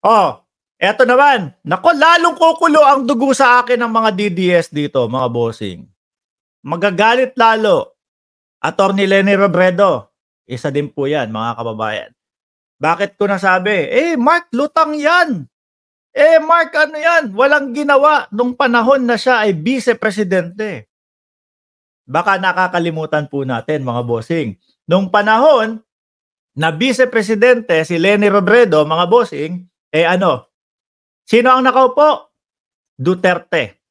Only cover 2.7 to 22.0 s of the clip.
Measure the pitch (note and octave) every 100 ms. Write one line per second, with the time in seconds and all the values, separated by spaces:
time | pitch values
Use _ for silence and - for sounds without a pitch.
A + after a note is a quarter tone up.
2.7 | D4+ C#4+ C#4 A#3+ A#3 C4+ C4+ C4 B3 A#3+
3.7 | A#3+ A#3+ A3+ A3 F#3+ G#3 F3 F3+ F3 E3
4.7 | D3+ C#3+ C3+ A#2 B2+ B2 A#2+ A#2 A2 G#2
5.7 | E2+ - _ _ _ _ _ _ _ C3+
6.7 | E3+ G3+ F#3 A3 B3 B3+ B3+ A3+ A3 G#3+
7.7 | E3 - _ _ _ _ _ _ _ D3
8.7 | D#3+ G3 G3 F#3+ G3 G3 G3 G3 F3+ F#3
9.7 | F3 G3 C3+ - _ _ _ _ B2+ D3
10.7 | C#3 B2 - C#3 D3+ A2+ A2 A#2 A2+ A#2
11.7 | G#2+ A2 G#2+ - _ _ _ _ _ _
12.7 | _ D3+ E3 G3+ _ G3+ G3 F#3+ F#3 F#3+
13.7 | G3 C#3 A#3 E4 D#4 B3 E4+ E4 A#3+ D4
14.7 | D#4+ D4+ D4+ D4 F4 E4 G3 B2+ _ _
15.7 | _ _ _ _ - D4+ D#4+ D#4 E4+ E4
16.7 | E4 D4+ D#4 E4 E4+ C4+ G3 C4+ D4 C#4
17.7 | A#3+ C#4+ C#4 D4 D4 - G3+ B3 B3 C4+
18.7 | A#3+ A#3 C#4 A#3+ A#3 B3+ A#3+ G#3+ E3+ E3
19.7 | C4 B3 A3+ A3 G3 G3 F#3+ E3+ G3 G#3+
20.7 | C#3+ - _ _ _ _ _ _ _ _
21.7 | _ _ _